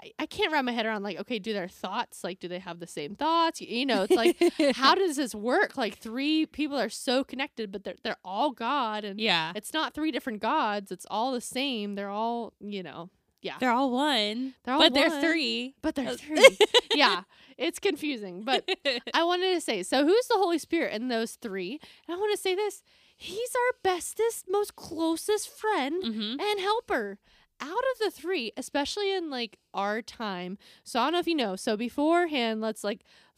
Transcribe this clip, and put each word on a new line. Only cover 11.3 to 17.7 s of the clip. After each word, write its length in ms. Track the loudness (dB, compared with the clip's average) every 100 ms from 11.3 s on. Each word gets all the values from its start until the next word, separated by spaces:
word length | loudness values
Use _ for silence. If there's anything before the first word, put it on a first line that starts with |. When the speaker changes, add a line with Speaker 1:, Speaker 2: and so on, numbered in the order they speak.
Speaker 1:
the 100 | -2
same. 520 | -4 -4 -2 -2 -4
They're 160 | -6 -6
all, 440 | -2 -2 -4 -8 -12
you 220 | -10 -8
know, 300 | -8 -12 -14 _ _ _
yeah. 140 | -10 -2
Speaker 2:
They're 120 | 0
all 200 | 2 2
one, 640 | 0 2 2 0 -2 -6 -8
Speaker 1:
They're 100 | -2
all 60 | 4
Speaker 2:
but 140 | 4 6
they're 140 | 2
Speaker 1:
one, 120 | 2
Speaker 2:
three. 540 | 0 2 0 -4 -6 -6
Speaker 1:
but 100 | -4 -2
they're 140 | -4
Speaker 2:
Uh, 80 | -6
Speaker 1:
three. 400 | -2 10 10 10
Speaker 2:
<laughs> 340 | 6 6 4 4
Speaker 1:
Yeah. 260 | 4 4 -4 _ -20 -4
It's 180 | -4